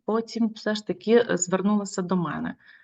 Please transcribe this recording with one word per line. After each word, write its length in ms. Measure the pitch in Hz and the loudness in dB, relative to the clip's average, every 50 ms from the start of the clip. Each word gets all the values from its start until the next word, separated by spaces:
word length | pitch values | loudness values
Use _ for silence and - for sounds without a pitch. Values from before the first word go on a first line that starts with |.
| _ | _
потім 420 | - 214 226 226 - - 220 226 220 220 | -2 -2 -2 -2 -4 -2 -2 -2 -2 -2
все 200 | - - 214 214 | -4 -4 -4 -4
ж 120 | 214 - | -2 -4
таки, 380 | - 185 - - 208 226 233 233 233 | -6 -8 -4 2 4 4 6 6 4
е, 80 | 180 | 0
звернулася 640 | 175 - 175 185 185 180 208 208 208 202 196 - 196 | -2 0 0 0 0 2 2 2 0 0 -2 -4 -6
до 140 | 180 175 190 | -2 0 0
мене. 400 | 185 170 147 151 - 120 - - - _ - - - | 0 0 -2 -4 -4 -6 -6 -8 -10 _ -20 -20 -20